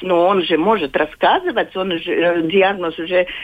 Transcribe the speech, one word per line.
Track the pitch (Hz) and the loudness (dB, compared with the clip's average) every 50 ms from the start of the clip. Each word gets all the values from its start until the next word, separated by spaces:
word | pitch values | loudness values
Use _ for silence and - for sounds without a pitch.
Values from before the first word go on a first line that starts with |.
Ну, | 180 185 180 | -4 0 2
он | 170 175 185 202 190 165 | 4 4 4 2 2 0
же | 156 170 151 | 0 0 0
может | 170 208 226 202 156 135 - 180 | 2 2 2 0 0 -4 -2 -2
рассказывать, | - - - - 185 175 240 381 370 359 247 214 170 - - 190 | -2 -2 -2 0 2 2 2 2 0 -2 -2 -2 -4 -4 -4 -6
он | 190 190 | -4 -4
уже, | 170 165 165 175 | -4 -6 -4 -4
э, | - - 165 175 170 170 | -2 0 2 2 0 0
диагноз | 165 160 180 196 185 196 202 190 175 165 156 - | -2 0 2 2 2 2 2 -2 -4 -6 -6 -8
уже | 165 165 180 185 180 180 - - | -8 -2 0 0 0 -2 -4 -12